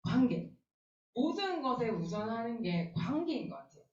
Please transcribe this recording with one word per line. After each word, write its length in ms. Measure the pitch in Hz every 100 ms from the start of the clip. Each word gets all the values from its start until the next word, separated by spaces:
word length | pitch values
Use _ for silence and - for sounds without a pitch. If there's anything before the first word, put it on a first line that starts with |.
관계. 480 | - 247 254 170 - - _ _ _ _ _ -
모든 460 | 302 359 392 339
것에 280 | 269 240 233
우선하는 720 | 175 170 208 214 226 233 226
게 300 | 175 175 170 -
관계인 540 | - 302 339 277 -
것 60 | -
같아요. 260 | - - -